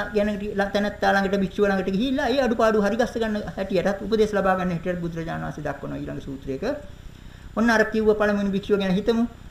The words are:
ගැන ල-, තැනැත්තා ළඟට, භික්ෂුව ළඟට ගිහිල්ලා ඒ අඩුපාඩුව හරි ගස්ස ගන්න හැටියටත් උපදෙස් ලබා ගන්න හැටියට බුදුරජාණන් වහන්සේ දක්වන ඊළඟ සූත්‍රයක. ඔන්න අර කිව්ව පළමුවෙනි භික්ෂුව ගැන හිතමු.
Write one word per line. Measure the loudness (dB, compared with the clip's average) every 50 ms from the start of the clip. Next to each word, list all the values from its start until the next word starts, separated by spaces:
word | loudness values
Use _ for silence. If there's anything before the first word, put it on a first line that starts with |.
| -2
ගැන | -2 0 0 0 0
ල-, | 0 -4 -6 -4 -2 -2 -2
තැනැත්තා | 0 0 0 0 0 -2 0 2 4
ළඟට, | 4 4 2 2 0
භික්ෂුව | 0 0 -2 0 2 2
ළඟට | 2 2 0 0 0
ගිහිල්ලා | 0 0 0 0 0 0 0 0
ඒ | 2 2
අඩුපාඩුව | 2 2 2 4 4 4 4 4 2
හරි | 2 2
ගස්ස | 2 0 0 0
ගන්න | -2 -2 -2 -2 -4 -4 -6
හැටියටත් | -6 -6 -4 0 0 2 2 2 0 0
උපදෙස් | -2 -2 2 2 2 2 2
ලබා | 2 2 2 2
ගන්න | 2 2 -2
හැටියට | -2 -2 -2 -2 -4 -2
බුදුරජාණන් | -4 -6 -6 -6 -6 -6 -6 -6 -6
වහන්සේ | -8 -8 -6 -6
දක්වන | -6 -6 -6 -8 -8 -8
ඊළඟ | -8 -8 -8 -8 -10
සූත්‍රයක. | -10 -10 -12 -10 -8 -8 -6 -4 -4 -4 -4 -6 -8 -14 -18 -16 -18 -18 -18 -18 -18 -18 -18 -18 -16 -6
ඔන්න | -2 0 2 4
අර | 4 4 4
කිව්ව | 2 2 0 2 2 4
පළමුවෙනි | 4 4 2 2 2 0 0
භික්ෂුව | -2 -2 0 2 2
ගැන | 2 2 2 0
හිතමු. | 0 2 2 2 2 0 -2 -4 -12 -20 -20